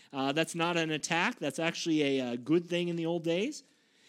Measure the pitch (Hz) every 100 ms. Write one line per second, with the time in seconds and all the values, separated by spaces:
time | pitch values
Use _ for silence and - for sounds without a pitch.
0 | - 139 135 147 160 165 170 170 160 151
1 | - 170 202 240 151 151 165 160 170 156
2 | 143 135 123 123 120 170 170 175 175 170
3 | 165 170 165 170 247 294 - _ _ _